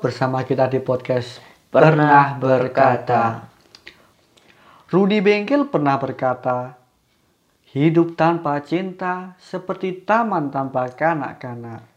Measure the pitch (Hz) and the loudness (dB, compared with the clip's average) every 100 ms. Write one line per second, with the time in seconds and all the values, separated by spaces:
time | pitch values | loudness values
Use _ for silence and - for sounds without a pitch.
0 | 131 - 131 131 131 135 131 131 131 127 | -4 -2 -2 -2 -2 0 0 0 -2 -4
1 | - 127 120 - - _ _ 131 156 151 | -2 -4 -4 -16 -20 _ _ 6 6 6
2 | 147 139 135 131 131 127 123 135 135 123 | 6 6 4 0 0 2 2 2 2 2
3 | - 117 117 110 - _ _ - - _ | 0 0 0 -4 -14 _ _ -20 -20 _
4 | _ _ _ _ _ _ _ _ _ 175 | _ _ _ _ _ _ _ _ _ 2
5 | 196 208 196 208 208 285 277 160 143 135 | 2 2 2 2 2 0 0 0 0 0
6 | 135 131 131 127 131 127 127 - _ _ | -4 -2 -2 -2 -2 -4 -6 -16 _ _
7 | _ _ _ _ _ _ _ 135 156 165 | _ _ _ _ _ _ _ 0 2 4
8 | 170 170 165 170 143 143 143 165 190 185 | 2 2 0 0 -2 -4 -4 -4 -4 -8
9 | 185 180 185 180 - 180 180 185 185 185 | -8 -8 -10 -20 -14 -12 -10 -8 -6 -8
10 | - 220 226 180 143 139 135 131 127 - | -2 0 0 -2 -4 -4 -4 -4 -6 -2
11 | 156 160 120 - 131 120 117 113 - | -2 -2 -8 -10 -14 -12 -14 -16 -20